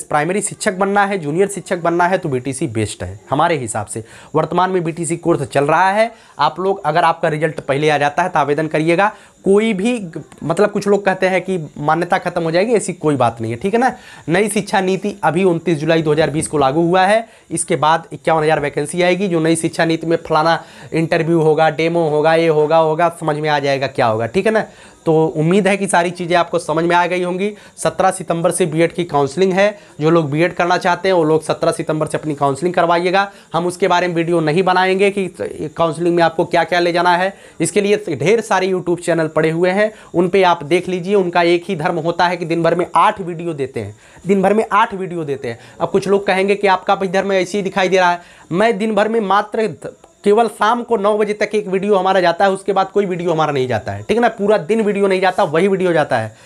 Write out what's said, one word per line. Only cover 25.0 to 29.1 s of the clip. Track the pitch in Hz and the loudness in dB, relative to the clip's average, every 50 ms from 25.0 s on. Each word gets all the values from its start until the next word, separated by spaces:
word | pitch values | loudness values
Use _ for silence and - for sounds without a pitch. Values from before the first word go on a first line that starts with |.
| - | -2
तो | 165 160 156 160 160 - | 2 2 4 2 2 0
उम्मीद | 160 151 160 180 202 185 190 | 0 0 2 2 2 2 2
है | 202 | 0
कि | 190 196 | 0 0
सारी | 190 - 175 170 180 | 0 2 2 0 0
चीज़ें | 175 - 180 160 175 | -2 -6 -2 0 0
आपको | 175 170 175 - 170 | 0 2 0 -2 -4
समझ | 170 - 151 160 170 | -4 -2 -2 0 0
में | 170 170 | 2 2
आ | 175 175 | 2 2
गई | 175 180 180 180 | 0 0 -2 -4
होंगी। | 180 175 180 196 208 208 - - - - | -4 -4 -4 -4 -4 -6 -8 -16 -20 -10
सत्रह | - - 160 160 - 185 190 | -6 -4 -4 0 0 0 0
सितंबर | 185 - 175 - 175 165 170 185 | 0 -2 -4 -4 -2 0 0 0
से | 170 - 190 | 0 0 -2
बीएड | 170 147 160 170 165 - | 0 0 0 0 0 0
की | - - | -4 -6
काउंसलिंग | 120 | -2